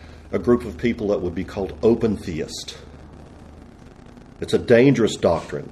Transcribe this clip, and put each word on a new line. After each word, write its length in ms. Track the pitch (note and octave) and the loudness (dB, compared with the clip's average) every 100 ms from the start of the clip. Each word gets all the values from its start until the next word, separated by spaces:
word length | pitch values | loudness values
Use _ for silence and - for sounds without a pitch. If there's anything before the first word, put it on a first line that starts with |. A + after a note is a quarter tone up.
| - - - | -20 -20 -8
a 80 | G2+ | -2
group 260 | A#2+ A#2+ A2+ | 0 0 -2
of 120 | - | -4
people 320 | A#2+ - G#2 | -4 -2 -2
that 120 | G#2 | -2
would 140 | F2+ E2+ | -2 -6
be 80 | |
called 340 | F2 G#2 F#2 - | -8 -6 -8 0
open 360 | A2+ A#2 A#2 G2 | 2 4 2 -2
theist. 600 | - D#2 D2 - - - - - - - - - - - - - - - - - - - | -6 -6 -8 -10 -14 -16 -20 -20 -20 -20 -20 -20 -20 -20 -20 -20 -20 -20 -20 -16 -16 -10
It's 100 | - | -2
a 40 | G#2 | 0
dangerous 580 | E2 A#2 C#3 A#2 G#2 - | 4 6 6 6 2 2
doctrine 560 | G2 E2 - C#2+ - | 2 0 -2 -10 -12